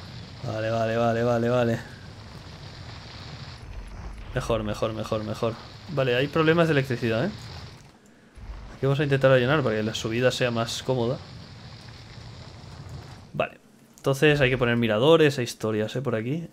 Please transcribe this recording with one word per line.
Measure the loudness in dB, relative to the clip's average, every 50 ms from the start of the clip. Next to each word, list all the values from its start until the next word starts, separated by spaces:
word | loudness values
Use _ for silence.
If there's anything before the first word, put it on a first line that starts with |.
| -14 -14 -14 -14 -16 -16 -14 -12 -8
Vale, | -6 -6 -4 -2 0
vale, | 0 0 2 2 2
vale, | 2 4 4 4 4 4
vale, | 4 4 4 4 4
vale. | 4 4 4 2 2 0 -4 -8 -14 -16 -16 -16 -16 -16 -16 -16 -16 -16 -16 -16 -16 -16 -16 -16 -16 -14 -14 -14 -14 -14 -14 -16 -16 -16 -14 -14 -14 -14 -14 -14 -14 -14 -14 -14 -12 -12 -12 -12 -12 -12 -12 -12 -12 -12 -12 -8 -6
Mejor, | -4 -2 0 0 0 0
mejor, | -2 -4 -2 -2 -4 -4
mejor, | -4 -6 -4 -4 -4 -4
mejor. | -4 -4 -2 -2 -2 -2 -4 -10 -16 -18 -16 -12 -6
Vale, | -2 0 2 2 2
hay | 2 2 2
problemas | 2 2 4 6 6 6 6 4
de | 4
electricidad, | 4 2 2 0 0 0 0 2 2 0
¿eh? | -2 -4 -6 -12 -14 -14 -14 -16 -16 -18 -20 -20 -20 -20 -20 -20 -20 -20 -20 -20 -20 -20 -16 -14 -14 -12 -14 -14 -16 -8
Aquí | -2 0
vamos | 2 2 2
a | 2
intentar | 2 4 6 6 6
allanar | 6 6 6 4 4 4 2
para | 2 2
que | 0 0
la | -2 -2
subida | -2 -4 -2 0 2 2 2
sea | 2 2 0 0
más | 0 0 -2 -2 -4 -4 -2
cómoda. | -2 0 0 0 0 -2 -4 -8 -12 -16 -16 -16 -16 -18 -18 -18 -18 -18 -18 -18 -18 -18 -18 -18 -18 -18 -18 -18 -16 -16 -16 -16 -16 -18 -18 -18 -16 -16 -16 -14 -14 -14 -14 -14 -16 -18 -18 -18 -8 -6
Vale. | -4 -4 -4 -6 -12 -20 -20 -20 -20 -20 -20 -18
Entonces | -4 0 0 2 6 6 6 6 6
hay | 6 4
que | 4 4
poner | 4 4 4
miradores | 4 4 4 4 6 8 8 8 8 8 6 4 2
e | -2
historias, | -4 -4 -4 -2 0 0 0 0 0 -2
¿eh? | -4 -4
Por | -2 -2
aquí. | -2 -2 -2 -4 -4 -6 -10